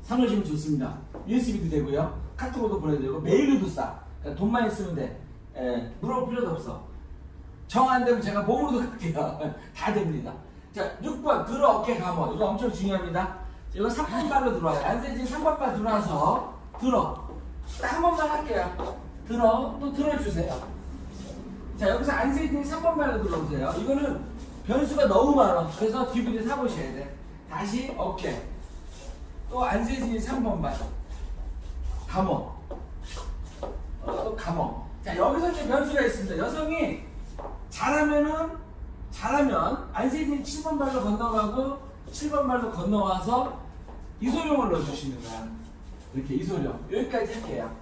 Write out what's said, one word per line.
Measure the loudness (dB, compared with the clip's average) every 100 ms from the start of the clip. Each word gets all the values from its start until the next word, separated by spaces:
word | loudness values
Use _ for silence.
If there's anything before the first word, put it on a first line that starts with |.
사놓으시면 | 0 4 6 4
좋습니다. | 2 -2 0 0 0 -6 -10 -12 0
유에스비도 | 2 2 0 2
되고요. | 0 2 2 0 -2 -8 -6
카톡으로도 | -4 0 0 0
보내드리고, | 0 0 0 -2
메일로도 | 4 6 8 6 4
싸. | -2 -4 -6 -12 -10
그러니까 | -8 0
돈만 | 2 4 2
있으면 | 0 -4 -4
돼. | -4 -8 -14 -16 -14 -4
예, | -2 -2 -4 -6
물어볼 | -2 0 0
필요도 | 0 0
없어. | -2 -6 -10 -12 -14 -14 -14 -14 -16 -16 -16 -2
정 | 6 6
안 | 8
되면 | 6 4
제가 | 4 0
몸으로도 | 2 4 4 2 0
갈게요. | -2 -2 0 0 -2 -4 -6
<laughs> | -12 -4
다 | 0
됩니다. | 2 2 -2 -4 -10 -14 -18 -14
자, | -4 -4 -4
육 | -6 -4
번 | 2 2
들어 | 2 4 6 6
어깨 | 4 0
감어. | 0 0 0
이거 | 2 0
엄청 | 2 0
중요합니다. | 0 0 0 0 0 0 -4 -10 -12 -10
이거 | -2 0
삼 | 0 -2
번 | 0 2
발로 | 4 4
들어와요. | 2 2 2
안세진 | 0 0 -2 -2 -2
삼 | 2
번 | 2 2
발 | 0 0
들어와서 | 2 2 2 2 4 2 0 -10 -14 -2
들어. | 2 4 2 -4 -8 -10 -10 -10 -10 -6
딱 | -4
한 | 2
번만 | 4 4 2
할게요. | 0 0 0 0 -4 -6 -8 -12 -14 -4
들어. | 4 6 6 2 -2
또 | -4
들어주세요. | 0 2 2 0 0 -2 -4 -8 -10 -10 -10 -12 -12 -12 -12 -12 -12 -10 0
자, | 2
여기서 | 4 2
안세진 | 2 2 2 2 0
삼 | 0 2
번 | 2 4
발로 | 2 2
들어오세요. | 0 0 0 0 0 0
이거는 | 2 2 2 -2 -6 -10 -12 -10 0
변수가 | 2 2 4 6
너무 | 8 8 8
많아. | 8 6 2 0
그래서 | 0 2 0
디브이디 | 0 0 0 0
사보셔야 | 0 0 -2 -6
돼. | -6 -8 -10 -14 -14 -10
다시 | -6 -2 -2 -4 -2
어깨. | -2 -2 -4 -4 -6 -10 -10 -12 -12 -12 -12 -12 -12 -10 -6
또 | 0
안세진 | 2 2 0 0 0 -2
삼 | -2 0
번 | 0 0
발. | -2 -2 -4 -6 -8 -8 -8 -6 -6 -8 -8 -6 -6 -6 -4
감어. | 0 2 0 -2 -10 -10 -12 -10 -12 -10 -10 -8 -8 -10 -8 -8 -6 -8 -6
어, | -4
또 | -4 -4 -4
감어. | -2 -2 -2 -4 -10 -10
자, | -6 2
여기서 | 4 4 2
이제 | 0 2
변수가 | 2 4 4
있습니다. | 4 2 -2 -2
여성이 | -2 0 -2 0 0 -2 -8 -10 -10 -10 -10 -10 -12
잘하면은, | -2 2 4 6 6 4 2 -2 -4 -12 -12 -12 -10 -10
잘하면 | -6 0 4 4 4 2 0 -4
안세진 | 0 0 2 2 0
칠 | -2 -4
번 | -2 0
발로 | 2 2
건너가고 | 2 2 2 2 2 2 -2 -4 -10 -14 -12
칠 | -6 0
번 | 2 2
발로 | 2 0
건너와서 | -2 2 2 4 2 2 2 2 -4 -12 -14 -14 -12 -12 -4
이소룡을 | 0 2 4 2 4
넣어주시는 | 2 0 -4 -6 -6
거야. | -8 -8 -8 -10 -12 -14 -14 -14 -8
이렇게 | -8 -2 -2
이소룡. | 0 -2 -2 -4 -4
여기까지 | -2 0 0 0
할게요. | -4 -6 -6 -6 -8